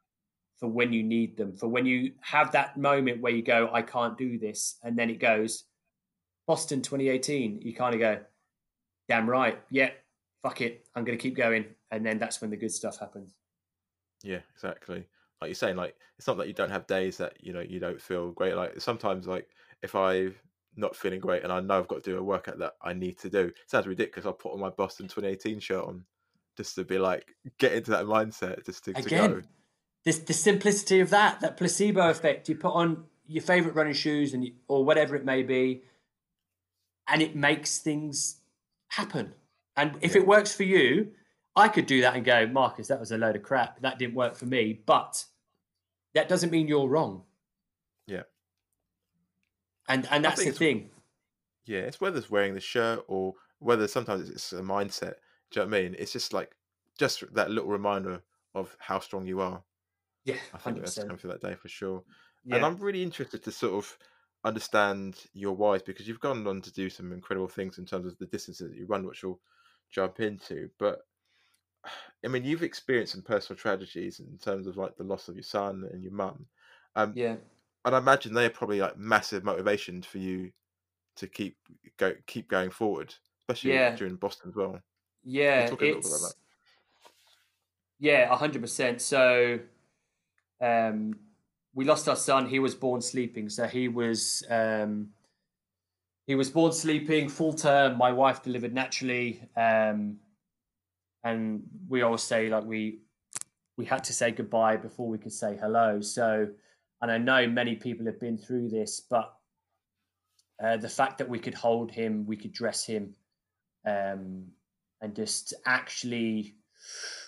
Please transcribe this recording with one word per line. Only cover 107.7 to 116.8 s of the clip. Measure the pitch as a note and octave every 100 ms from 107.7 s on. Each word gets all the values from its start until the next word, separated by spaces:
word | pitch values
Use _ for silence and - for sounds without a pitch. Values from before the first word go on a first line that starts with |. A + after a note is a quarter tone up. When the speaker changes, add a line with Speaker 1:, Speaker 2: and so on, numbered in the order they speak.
| A2
Speaker 1:
people | B2 A#2 A2+
have | -
been | A#2+ A2
through | - B2+ A#2+
this, | A2 G#2+ -
but, | - A#2 A2+ - _ _ _ _ _ _ _ _ _ _ _ -
uh, | A2 A2+
the | G#2+
fact | - C3+ -
that | B2+
we | A#2+
could | C3
hold | - A#2 A#2 A2+
him, | A2+ A2+ G#2+ G#2
we | G#2+
could | A2
dress | - A2+ - -
him, | G#2+ G2+ - _ _ _ _ _ _ G#2+
um, | G2+ G2 G2 F#2+ F#2 F#2 - _ _ _ _
and | G#2+ -
just | - - - - C3
actually, | B2+ - - B2 A#2+ A2+ A2 G#2 - _ _